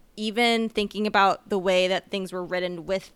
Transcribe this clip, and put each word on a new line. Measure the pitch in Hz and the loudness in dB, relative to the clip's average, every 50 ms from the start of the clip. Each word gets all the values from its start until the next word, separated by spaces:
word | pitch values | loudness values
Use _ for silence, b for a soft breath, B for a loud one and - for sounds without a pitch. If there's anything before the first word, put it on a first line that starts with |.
| _ _ _ | _ _ _
even | - 214 220 196 233 240 233 233 226 226 220 | -6 -6 -4 0 2 2 2 2 2 -2 -2
thinking | - 214 208 202 - 196 214 | -2 -4 -4 -4 -4 -2 -4
about | 214 208 208 196 190 170 - _ - | 0 2 4 4 4 4 0 _ -4
the | 208 190 | -4 0
way | 175 190 185 180 185 185 | 2 2 4 4 4 2
that | 190 175 - - | 0 -2 -4 -4
things | - 196 190 175 | -8 -6 -6 -6
were | 180 185 180 | -8 -8 -6
written | 160 180 180 180 180 180 165 156 | -4 -4 -2 -2 -4 -6 -8 -6
with | 160 190 190 - - _ | -4 -4 -4 -4 -8 _